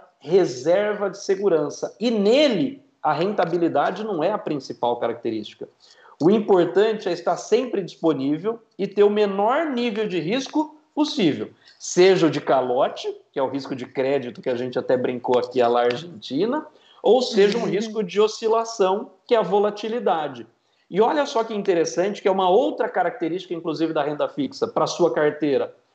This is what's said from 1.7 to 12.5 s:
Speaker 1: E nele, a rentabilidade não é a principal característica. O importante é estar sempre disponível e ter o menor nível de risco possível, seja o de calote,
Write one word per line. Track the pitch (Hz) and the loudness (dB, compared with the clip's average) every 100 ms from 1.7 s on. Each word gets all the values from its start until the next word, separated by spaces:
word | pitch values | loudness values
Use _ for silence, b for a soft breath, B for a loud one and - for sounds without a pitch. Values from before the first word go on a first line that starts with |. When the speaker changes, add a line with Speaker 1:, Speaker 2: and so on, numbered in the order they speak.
| - - - | -6 -10 -4
Speaker 1:
E | 233 | -2
nele, | 226 196 262 302 208 135 - _ _ | 2 4 4 4 2 -2 -4 _ _
a | 151 | -2
rentabilidade | 147 185 208 170 170 165 139 170 190 | 0 0 0 -2 0 0 2 0 -2
não | 214 180 | -6 -2
é | 165 | 0
a | 208 | -2
principal | - 151 - 120 120 120 | -4 -6 -8 -4 -2 0
característica. | 117 113 117 110 104 - - _ b b b b | -2 -4 -6 -6 -8 -14 -18 _ b b b b
O | 151 | 4
importante | 220 208 190 170 185 220 214 196 | 4 4 4 4 4 2 0 -4
é | |
estar | 165 - 165 | -4 -2 -4
sempre | - 220 254 214 | 0 0 0 -4
disponível | 170 - 165 143 135 151 202 226 _ - | -6 -2 0 0 -2 -2 -4 -8 _ -8
e | 196 | -4
ter | 208 | 4
o | 208 | 4
menor | 208 208 196 208 277 330 | 4 0 2 0 2 0
nível | 247 240 208 208 | -2 -2 -2 -4
de | 175 | -4
risco | 151 247 262 302 302 - _ | -2 -4 -2 -4 -4 -8 _
possível, | - 294 - 170 120 104 b b b | -2 -2 2 2 0 -6 b b b
seja | - - 185 180 160 | -4 4 6 6 4
o | |
de | 147 | 2
calote, | - | 0